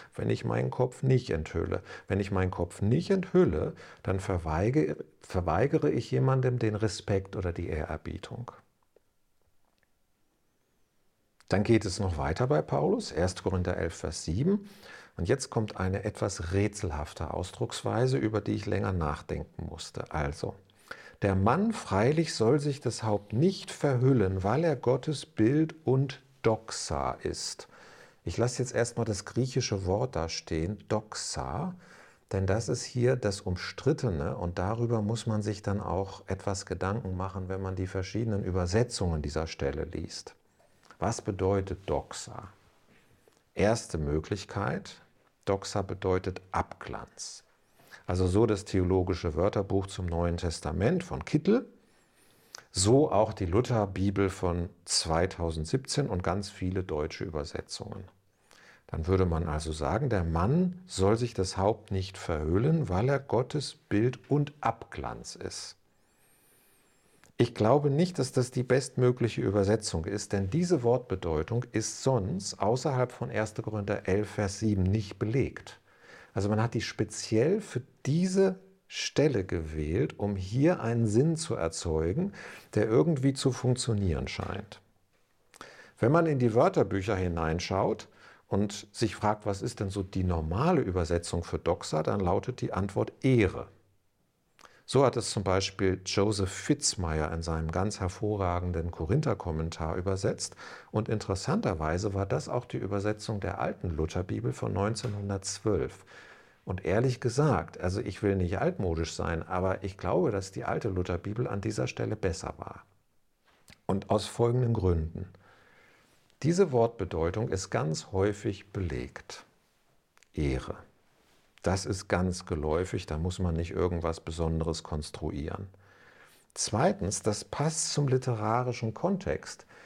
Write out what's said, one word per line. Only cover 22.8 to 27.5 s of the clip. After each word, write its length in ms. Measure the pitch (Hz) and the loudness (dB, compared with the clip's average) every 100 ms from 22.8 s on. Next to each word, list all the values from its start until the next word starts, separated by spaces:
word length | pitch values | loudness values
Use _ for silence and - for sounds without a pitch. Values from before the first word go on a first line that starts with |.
| 127 - | -4 -2
Haupt 300 | 110 101 - | 0 -2 0
nicht 360 | 107 175 190 - | 2 2 2 -8
verhüllen, 760 | - 147 123 127 127 92 95 | 0 2 4 6 6 4 2
weil 200 | 95 131 | 2 2
er 140 | 170 - | 2 2
Gottes 480 | 120 131 156 143 - | 2 2 0 -6 -4
Bild 500 | - 110 151 160 - - | 2 4 6 2 0 2
und 360 | 131 135 - - _ | 4 2 -4 -20 _
Doxa 760 | 113 110 - - - 71 65 - | 2 2 -2 -8 -4 -2 -2 -2
ist." 460 | - 87 - | -4 -4 -8